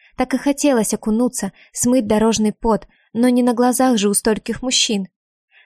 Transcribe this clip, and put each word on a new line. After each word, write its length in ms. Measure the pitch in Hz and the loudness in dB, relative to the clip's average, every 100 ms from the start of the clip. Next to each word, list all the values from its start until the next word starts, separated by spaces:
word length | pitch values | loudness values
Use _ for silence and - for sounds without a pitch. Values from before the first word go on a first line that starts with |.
| _ - | _ -6
Так 160 | 254 | -2
и 20 | 254 | -2
хотелось 560 | 285 277 294 240 202 | -2 0 2 2 0
окунуться, 640 | 208 214 220 247 - 196 - _ | -4 -2 0 -2 -4 -10 -10 _
смыть 340 | - 240 254 208 | -4 0 2 2
дорожный 460 | 214 226 214 214 | 2 2 2 -2
пот, 340 | - 233 208 - _ _ | -2 -2 -2 -4 _ _
но 160 | 226 254 | 0 2
не 120 | 247 | 2
на 120 | 247 | 2
глазах 420 | 233 247 247 262 226 | 2 2 2 2 2
же 140 | 202 | 0
у 20 | |
стольких 480 | 202 226 214 - 220 | 0 0 -2 -4 -8
мужчин. 480 | 254 - - 202 185 _ _ _ _ _ | -4 -2 -2 -4 -6 _ _ _ _ _